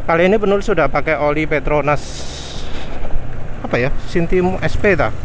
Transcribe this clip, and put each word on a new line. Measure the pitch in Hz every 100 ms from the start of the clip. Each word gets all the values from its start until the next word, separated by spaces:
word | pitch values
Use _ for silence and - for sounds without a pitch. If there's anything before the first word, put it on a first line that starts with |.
Kali | - 165 185
ini | 214
penulis | 208 202 196
sudah | 175 143
pakai | 151 147 147
oli | 147 147 151
Petronas, | 151 127 147 143 147 - - - - - - - - - - - - - - - -
apa | - 127
ya, | 131 - -
Sintium | 180 170 185 180 185
S | 160 -
P | 214
ta? | 170 117 -